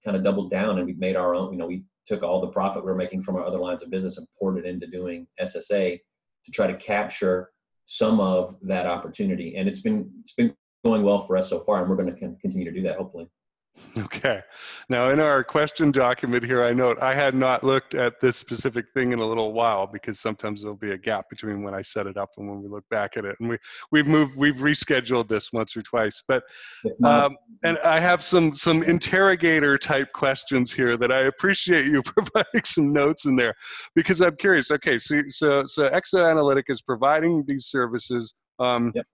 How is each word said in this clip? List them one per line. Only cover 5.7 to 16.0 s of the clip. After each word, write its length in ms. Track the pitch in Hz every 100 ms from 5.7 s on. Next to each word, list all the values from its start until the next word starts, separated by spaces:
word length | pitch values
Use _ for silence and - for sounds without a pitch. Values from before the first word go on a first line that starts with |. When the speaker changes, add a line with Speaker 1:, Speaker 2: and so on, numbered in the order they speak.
Speaker 1:
A 280 | 101 92 87 _ _ _ _ -
to 40 |
try 160 | - 95
to 60 |
capture 800 | 92 - 104 104 - 95 92 90 _ _ _
some 340 | - - 110 110
of 380 | 95 92 90 -
that 240 | 95 95 90
opportunity. 720 | 87 82 - 101 85 82 95
And 120 | 95
it's 140 | 95
been, 280 | 113 107 95 -
it's 100 | -
been 220 | - 120 - _ _ 117
going 160 | 110
well 180 | 101 101
for 160 | - 92
us 140 | 92
so 100 | 87
far, 220 | - 98
and 80 | 90
we're 60 | 92
gonna 200 | 92 -
con-, 200 | - -
continue 240 | 98 92
to 100 | 85
do 80 | 90
that, 120 | 95 92
hopefully. 320 | 92 85 85 _ _ _ _ _ - -
Speaker 2:
Okay. 440 | 98 - 135 104 - - - - -
Now, 220 | 123 127
in 100 | 143
our 240 | 151 139
question 480 | 127 156 151 - 151
document 520 | 135